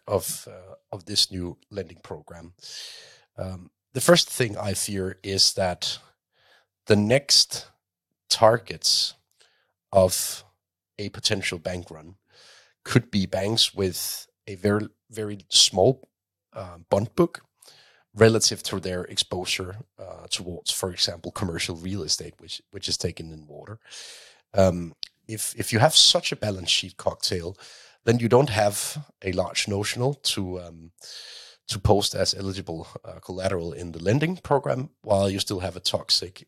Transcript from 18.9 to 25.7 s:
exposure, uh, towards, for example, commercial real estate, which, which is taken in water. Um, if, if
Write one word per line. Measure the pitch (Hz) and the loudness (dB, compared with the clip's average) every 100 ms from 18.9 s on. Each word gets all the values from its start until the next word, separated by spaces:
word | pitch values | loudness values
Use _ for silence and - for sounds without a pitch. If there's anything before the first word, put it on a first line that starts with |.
| 90 90 | -6 -6
exposure, | - - 92 92 - 92 104 - - | -4 -4 -4 -4 -4 -6 -10 -16 -18
uh, | 95 85 85 | -16 -16 -10
towards, | - 87 82 - | -8 -8 -8 -6
for | - 95 | -4 -4
example, | 87 - 87 87 | -2 -4 -4 -10
commercial | - 92 82 - 85 | -6 -4 -4 -6 -6
real | 90 98 | -6 -6
estate, | 78 - 80 - | -4 -4 -6 -16
which, | 85 - _ | -16 -16 _
which | 101 - | -12 -6
is | - | -4
taken | 90 80 80 | -4 -6 -14
in | 78 76 | -14 -18
water. | 73 - 113 - - - - - _ _ | -18 -16 -18 -18 -18 -18 -20 -20 _ _
Um, | 101 95 87 85 - - _ - | 4 4 4 -6 -12 -16 _ -12
if, | 110 - 117 | -6 -6 -4
if | - | 0